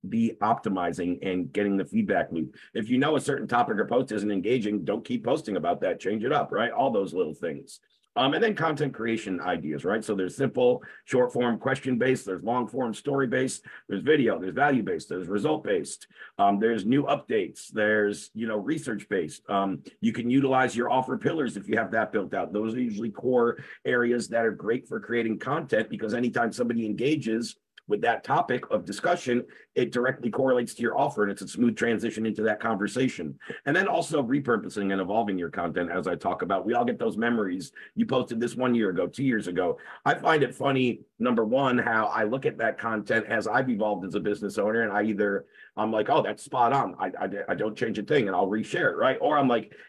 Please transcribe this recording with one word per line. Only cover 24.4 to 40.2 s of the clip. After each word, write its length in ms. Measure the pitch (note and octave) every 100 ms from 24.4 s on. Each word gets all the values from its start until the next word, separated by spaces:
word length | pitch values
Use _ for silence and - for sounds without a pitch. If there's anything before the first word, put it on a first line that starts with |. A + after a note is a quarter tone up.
| A2+
are 60 |
great 360 | F#2+ G#2 A#2+ -
for 120 | A2+
creating 380 | - A#2 A2+ G#2
content, 520 | C3 D#3 C#3 G#2+ A2
because 260 | G2+ G#2+ A#2
anytime 360 | A#2+ A#2+ A#2
somebody 340 | G#2 A#2+ A#2 A2
engages 720 | G#2 C3+ D3+ A2 A2+ A2+ - _ - -
with 140 | G#2
that 220 | A#2 A2+
topic 400 | - D3+ E3+ A#2 -
of 120 | G#2+
discussion, 600 | E2+ G2 F3 F3 B2+ B2 - - - -
it 160 | A#2+
directly 400 | B2 B2+ C3 A#2
correlates 420 | B2 C3 B2 A2+
to 80 | -
your 160 | A#2 -
offer, 240 | D3 -
and 100 | G2+
it's 120 | G2
a 40 | F#2
smooth 280 | - A#2+ A2
transition 500 | A#2 G#2+ A2 A2 A2
into 160 | G#2
that 180 | G#2+ G#2+
conversation. 800 | A2+ G#2 G#2 B2+ C3 - D2+ - - - C#3
And 80 | F3
then 120 | G3
also 360 | - - D3+
repurposing 680 | A#2 C#3+ C#3 A2 - G#2+ G2
and 80 | G2
evolving 380 | F#2 A2 G#2 F#2+
your 140 | E2
content, 400 | F2+ E2+ E2+ F2
as 160 | F2+ F#2
I 80 | E2+
talk 260 | F#2 F2
about. 240 | F2+ F#2+ G#2+
We 80 |
all 120 | B2 A#2+
get 120 | A2
those 180 | A2+ G#2
memories. 560 | A#2 A#2 F#2+ F#2 - - -
You 140 | - A2+
posted 320 | C3 - A2+
this 160 | A#2+ B2
one 180 | B2+
year 160 | A#2+ G2+
ago, 160 | F2+ F2+
two 180 | -
years 240 | C3+ A2 F2+
ago. 300 | F2 F2 - - -
I 120 | C#3+
find 260 | -